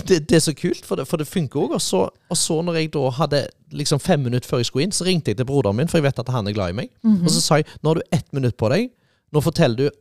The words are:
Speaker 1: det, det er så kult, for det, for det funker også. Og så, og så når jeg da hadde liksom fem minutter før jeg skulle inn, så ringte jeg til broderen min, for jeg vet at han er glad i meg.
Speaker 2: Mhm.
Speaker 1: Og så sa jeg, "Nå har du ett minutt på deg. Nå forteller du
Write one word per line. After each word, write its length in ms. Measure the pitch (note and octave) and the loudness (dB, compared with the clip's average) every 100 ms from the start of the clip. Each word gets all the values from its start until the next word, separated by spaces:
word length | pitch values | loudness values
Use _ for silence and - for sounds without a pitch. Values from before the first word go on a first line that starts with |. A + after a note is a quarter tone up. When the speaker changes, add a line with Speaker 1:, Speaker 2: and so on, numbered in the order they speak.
| - | 4
Speaker 1:
det, 100 | F3+ D3 | 2 4
det 60 | E3 | 2
er 80 | |
så 100 | D#3+ | 2
kult, 300 | C#3 F3 F4 - | -2 -4 -4 -6
for 100 | - | -6
det, 60 | C3+ | -4
for 140 | D#3+ | -4
det 60 | D3 | -2
funker 320 | F#3+ C#3+ C#3+ | -4 -2 -4
også. 140 | A#3 C4 | -2 -2
Og 60 | |
så, 200 | - F#3 F#3+ _ - | -2 0 -2 _ -6
og 80 | F3 | -4
så 200 | - D#3+ | 0 -2
når 180 | F3 E3 | -2 -2
jeg 100 | D#3 | -2
da 120 | D#3 C3 | -2 -2
hadde 320 | B2+ D3+ C#3+ - _ - | 0 0 0 -2 _ -14
liksom 280 | D3 D3 D3 | -6 -2 0
fem 200 | - D#3 | 2 0
minutter 280 | B2 B2 - | 2 -2 -2
før 120 | B2+ | -2
jeg 60 | A#2 | 0
skulle 160 | B2+ F#3 | 0 -2
inn, 80 | - | -2
så 100 | F3+ | 0
ringte 240 | F3+ - | 0 0
jeg 60 | G#2 | -2
til 100 | B2+ | 0
broderen 300 | C#3+ G2+ G#2 | 2 2 2
min, 100 | E3 | 2
for 120 | E3+ | 2
jeg 80 | C#3 | 0
vet 100 | B2 | -2
at 100 | A2+ | -4
han 140 | B2+ G2+ | -2 -2
er 80 | G#2 | -2
glad 160 | F2+ | -2
i 40 | G2 | -4
meg. 100 | - _ | -8 _
Speaker 2:
Mhm. 200 | A3 G3+ | 2 4
Speaker 1:
Og 80 | E3+ | 4
så 100 | E3 | 2
sa 180 | - D#3 | 4 2
jeg, 60 | - - | 0 -2
"Nå 100 | D3+ | 0
har 80 | D#3+ | 0
du 20 | - | 0
ett 160 | E3+ - | -4 -2
minutt 240 | C#3 B2 - | -2 -2 0
på 120 | A2 | 0
deg. 200 | D#3+ B3 _ _ _ _ | 0 -2 _ _ _ _
Nå 80 | D3+ | 0
forteller 340 | E3 - C#3+ A#2 | 0 2 2 2
du 120 | C#3 - | -2 -2